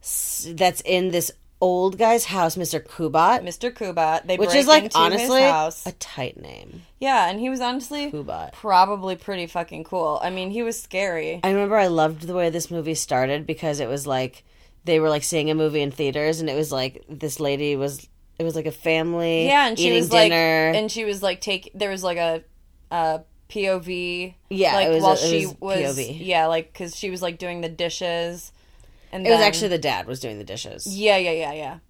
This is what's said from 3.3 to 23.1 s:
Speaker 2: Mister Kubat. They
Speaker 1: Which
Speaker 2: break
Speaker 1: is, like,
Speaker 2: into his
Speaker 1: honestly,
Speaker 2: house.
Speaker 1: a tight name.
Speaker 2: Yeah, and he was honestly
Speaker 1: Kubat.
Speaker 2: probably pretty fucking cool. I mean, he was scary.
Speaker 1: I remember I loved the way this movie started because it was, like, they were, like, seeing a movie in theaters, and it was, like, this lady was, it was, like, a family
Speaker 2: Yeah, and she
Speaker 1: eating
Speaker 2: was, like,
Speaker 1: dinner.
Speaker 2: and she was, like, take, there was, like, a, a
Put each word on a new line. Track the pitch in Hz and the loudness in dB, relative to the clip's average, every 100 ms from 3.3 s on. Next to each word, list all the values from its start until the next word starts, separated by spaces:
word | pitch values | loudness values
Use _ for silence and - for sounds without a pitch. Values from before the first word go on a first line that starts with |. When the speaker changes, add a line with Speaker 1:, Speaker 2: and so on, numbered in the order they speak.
| 247 | 4
Speaker 2:
Mister | 180 170 247 | 0 -6 -8
Kubat. | 240 208 170 160 160 170 | -6 -6 0 0 0 0
They | 185 | 0
Speaker 1:
Which | 214 | 4
Speaker 2:
break | 269 | 4
Speaker 1:
is, | 269 | 8
like, | 311 | 6
Speaker 2:
into | 302 - | 6 2
his | 170 | 2
Speaker 1:
honestly, | 196 247 262 | 2 2 4
Speaker 2:
house. | 269 160 156 - - | 6 4 0 -4 -12
Speaker 1:
a | |
tight | - - - 131 - | -12 -14 -8 -8 -10
name. | - 58 - 170 175 _ | -18 -18 -20 -20 -20 _
Speaker 2:
Yeah, | 269 254 180 | 0 2 2
and | 196 | 0
he | 254 | -4
was | 262 | -4
honestly | 247 254 247 294 285 | -4 -6 -8 -8 -6
Speaker 1:
Kubat. | 202 143 82 82 | -8 -10 -10 -10
Speaker 2:
probably | - 214 185 190 202 190 185 | -10 2 6 6 2 -4 -6
pretty | - 190 170 | -6 -8 -6
fucking | 180 165 160 | -6 -8 -10
cool. | 160 185 165 151 | -8 -2 -2 -2
I | 175 | -4
mean, | 185 185 | -4 -6
he | 208 | -4
was | 233 226 | -4 -6
scary. | - 185 196 170 156 170 | -6 -4 -2 -4 -6 -2
Speaker 1:
I | 185 | 0
remember | 196 202 214 | 2 2 4
I | 190 | 4
loved | 170 156 160 | 4 2 0
the | 165 | -6
way | 180 170 | 0 0
this | 165 165 | 0 -6
movie | 170 151 | -6 -4
started | 160 - 131 147 147 156 | -6 -2 0 0 -2 -4
because | 156 165 147 | -6 -4 -4
it | 123 | -4
was, | 139 139 | -4 -2
like, | 131 127 - _ _ _ _ | -2 -4 -8 _ _ _ _
they | 175 160 | 0 2
were, | 156 | 4
like, | 151 | 0
seeing | 143 165 151 | 0 -2 0
a | |
movie | 156 156 151 | 2 2 0
in | 143 | -2
theaters, | 135 143 139 151 160 | -2 -2 0 0 0
and | 156 | -2
it | |
was, | 139 151 | -2 -2
like, | 139 131 131 - | -2 -4 -6 -18
this | 151 156 - | -10 -8 -4
lady | 147 139 147 | -2 0 0
was, | 143 139 135 - _ _ _ | 0 -2 -6 -16 _ _ _
it | |
was, | 165 | -4
like, | 160 156 | -2 -6
a | |
family | 151 170 160 165 170 170 165 165 | -4 0 0 0 -2 0 2 4
Speaker 2:
Yeah, | 285 262 | 4 2
and | 220 | 2
she | 175 | 2
Speaker 1:
eating | - | 2
Speaker 2:
was, | 170 | 4
like, | 226 214 | 6 6
Speaker 1:
dinner. | 165 165 160 160 180 | 4 4 4 4 2
Speaker 2:
and | 214 | -2
she | 220 | -4
was, | 214 202 | -4 -2
like, | 196 180 | -2 -4
take, | - 190 - | -4 -6 -6
there | 190 202 | -6 -4
was, | 190 | -2
like, | 185 170 | -4 -2
a, | 170 165 - _ _ _ - | -2 -2 -8 _ _ _ -6
a | 170 160 | -2 0